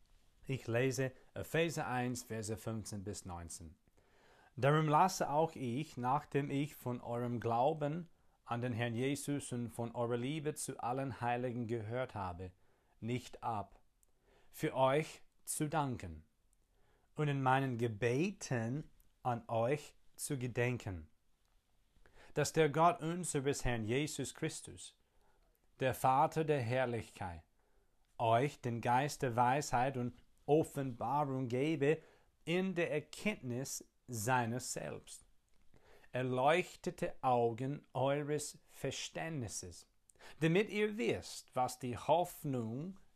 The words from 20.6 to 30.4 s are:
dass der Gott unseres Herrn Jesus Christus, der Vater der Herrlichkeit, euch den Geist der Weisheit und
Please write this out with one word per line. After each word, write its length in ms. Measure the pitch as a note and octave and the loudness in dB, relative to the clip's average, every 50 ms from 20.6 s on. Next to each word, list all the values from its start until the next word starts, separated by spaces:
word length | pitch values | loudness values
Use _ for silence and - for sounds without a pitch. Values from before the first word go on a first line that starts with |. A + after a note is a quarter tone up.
| A#2+ B2 B2 A2+ - G#2 F#2 E2+ D#2 - _ _ _ _ _ _ _ _ _ _ _ _ _ _ _ _ _ _ - - - - - - | 0 0 0 -2 -4 -6 -8 -8 -10 -14 _ _ _ _ _ _ _ _ _ _ _ _ _ _ _ _ _ _ -20 -20 -20 -20 -20 -4
dass 220 | - D3+ C#3+ - - | -2 0 0 2 4
der 160 | D#3+ D#3 D3 | 4 4 4
Gott 320 | C3 D#3+ D#3+ - E3+ - | 6 6 6 6 6 4
unseres 640 | D3 D#3+ E3+ F3+ E3+ - - C#3+ C3 C#3+ C3+ - - | 0 -2 -2 -2 -2 -2 -2 0 0 0 0 2 0
Herrn 180 | B2+ A#2+ A2+ G#2+ | 0 0 0 0
Jesus 500 | G#2+ A#2+ C#3 D3+ C#3+ - - B2+ - - | 0 2 2 0 0 -2 -4 -6 -6 -6
Christus, 640 | - D#3 D#3 - - - - - - - - - _ _ _ _ _ _ _ _ _ _ _ _ _ _ _ _ - | -4 -4 -4 -4 -6 -12 -14 -16 -16 -16 -18 -20 _ _ _ _ _ _ _ _ _ _ _ _ _ _ _ _ 0
der 120 | C3+ B2+ | 0 0
Vater 520 | A#2+ - - C3 C3 C#3 D#3+ D#3 - D#3 D#3+ | 2 2 4 4 6 6 6 4 4 2 2
der 160 | D3+ D3 C#3 | 2 2 2
Herrlichkeit, 840 | A#2 A2+ B2+ C3 B2+ A#2+ A#2+ A2 G#2 - - - G#2 F2+ E2+ E2 - _ _ _ _ _ _ _ _ _ _ _ _ _ _ - | 2 2 2 2 2 2 0 -2 -4 -6 -10 -10 -8 -8 -8 -10 -14 _ _ _ _ _ _ _ _ _ _ _ _ _ _ 2
euch 420 | B2 A2+ A2+ A#2 C#3 D3 - - | 6 6 8 8 6 4 0 -4
den 220 | - B2 A#2 A#2 | -4 -4 -2 0
Geist 400 | G#2 A#2+ A#2+ C3 C#3+ C#3+ - - | 2 4 4 4 2 0 -2 -2
der 120 | C#3+ B2+ A2+ | -2 0 4
Weisheit 640 | A#2+ A#2+ B2 C3+ D3+ C#3+ - - B2 C3 C#3 B2+ | 4 4 4 4 2 0 0 2 2 2 2 0
und 180 | B2 B2 A#2+ - - - - _ _ | -2 -2 -4 -6 -10 -16 -20 _ _